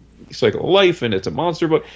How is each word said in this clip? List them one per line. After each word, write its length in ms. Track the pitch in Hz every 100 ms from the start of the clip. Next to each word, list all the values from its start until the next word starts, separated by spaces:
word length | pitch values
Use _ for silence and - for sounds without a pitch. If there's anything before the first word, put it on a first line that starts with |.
| - - -
cycle 300 | - 110 -
of 80 | 147
life 320 | 196 190 165
and 140 | 120
it's 120 | 95 95
a 40 |
monster 380 | 82 170 160 165
book. 180 | 156 -